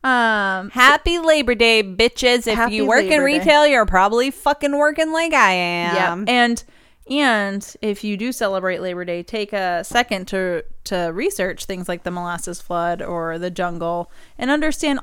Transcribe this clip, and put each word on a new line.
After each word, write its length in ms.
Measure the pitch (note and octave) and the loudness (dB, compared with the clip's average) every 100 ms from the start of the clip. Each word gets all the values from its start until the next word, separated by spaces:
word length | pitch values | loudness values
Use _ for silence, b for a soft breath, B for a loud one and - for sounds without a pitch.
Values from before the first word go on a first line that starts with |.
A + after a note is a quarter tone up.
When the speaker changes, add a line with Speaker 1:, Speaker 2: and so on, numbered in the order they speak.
Speaker 1:
Um, 680 | C4 B3+ A3+ G#3+ G3 F#3+ G3 | -2 2 2 0 -2 -4 -4
Speaker 2:
Happy 500 | B3 B3+ D4 E4+ E4+ | 4 6 6 2 0
Labor 340 | D#4+ D#4 A#3+ | 4 4 2
Day, 260 | A3+ A3+ A3 | 4 4 4
bitches. 640 | G3+ F#3 A#3 - B3 A#3+ A#3 | 2 0 0 2 2 2 2
If 80 | G#3 | 0
Speaker 1:
Happy 180 | A#3 | 0
Speaker 2:
you 120 | G#3+ - | 0 2
work 180 | - | 2
in 60 | - | 4
Speaker 1:
Labor 180 | D4+ C#4 | 2 2
Day. 100 | D4+ | 2
Speaker 2:
retail, 280 | D4 D4 D4 | 4 6 6
you're 180 | C4 G#3+ | 4 4
probably 460 | F#3 G3 A3+ C4 | 4 4 2 0
fucking 440 | - D4 C#4+ C#4+ C#4+ | -2 -2 0 0 0
working 360 | D4 D#4 D#4+ | 0 0 -2
like 200 | D#4+ E4 | -2 0
I 200 | D4+ G#3 | 4 4
am. 680 | F#3 F3 F3 F3 F3 F#3 F3 | 4 0 -2 -2 0 0 -2
Speaker 1:
Yep. 60 | G#3 | 0
And, 360 | B3 A#3+ A#3 b b b b - | 2 2 0 b b b b -6
and 680 | C#4 C#4 A3 G3+ G3 - - | 0 2 0 -2 -6 -10 -8
if 200 | G#3+ G3+ | -6 -4
you 140 | G#3+ G3+ | -4 -4
do 160 | A#3 | -4
celebrate 480 | B3 G#3 F#3+ F#3 E3+ | -4 -4 -2 -4 -4
Labor 240 | F3+ F3+ | -6 -8
Day, 180 | F3 F3 | -6 -8
take 300 | F3 A3+ G#3 | -6 -8 -6
a 320 | G#3 F#3 F3 | -4 -2 -4
second 420 | - A#3+ A#3+ G3 F#3 | -2 -2 0 -4 -4
to, 380 | F#3+ F#3 E3+ - - - | -4 -2 -4 -6 -12 -6
to 100 | F#3 E3+ | -4 -4
research 520 | E3 E4 - F#3 - - | -4 -4 -4 -4 -6 -8
things 220 | F#3 F3+ | -8 -8
like 140 | F3 | -8
the 80 | F3 | -8
molasses 500 | F3 F3 E3+ - F3 | -8 -6 -8 -8 -10
flood 400 | - F3 E3+ F3 | -6 -2 -2 -2
or 380 | - F3 E3 E3 | -6 -6 -6 -6
the 100 | F3+ | -6
jungle 640 | F3+ F3+ E3+ E3 F3 F3 b b - | -4 -6 -4 -4 -4 -8 b b -6
and 120 | B3 | -2
understand 480 | D4 D#4 - D#4 C#4 | 0 0 0 -2 0